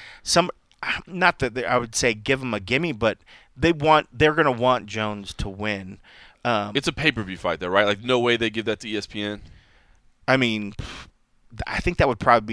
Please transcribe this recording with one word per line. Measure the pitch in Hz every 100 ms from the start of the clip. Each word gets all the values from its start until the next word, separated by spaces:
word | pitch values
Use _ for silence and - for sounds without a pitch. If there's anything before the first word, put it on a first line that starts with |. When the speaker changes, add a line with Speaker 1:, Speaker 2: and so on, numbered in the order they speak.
| - -
Speaker 1:
some. | - 175 175 - _ - - - -
Not | 175 180 -
that | 127 117
they, | 117
I | 123
would | 120 -
say | 127
give | 110 104 135
him | 131
a | 107
gimme, | 95 127 170
but | 113 113 95 _ - _ -
they | 156
want, | 160 156 151 - 120
they're | 151
gonna | 151 151
want | 120 123 123 104
Jones | 107 107 104 98 -
to | 101
win. | 98 107 98 95 95 - - - _ 123
Um, | 113 104 104
Speaker 2:
It's | 151
a |
pay-per-view | 135 151 123 95 90
fight, | 92 80
though, | 90
right? | 95 104
Like, | 104
no | 120 127
way | 120 117
they | 113
give | 107 110
that | 107
to | 113
E | 104
S | -
P | 107
N. | 104 104 - - _ _ _ _ _ _ -
Speaker 1:
I | 131
mean, | 123 110 101 - - - - _ _ _ _ - -
I | -
think | - 175
that | 147
would | 117
probably | - 120 107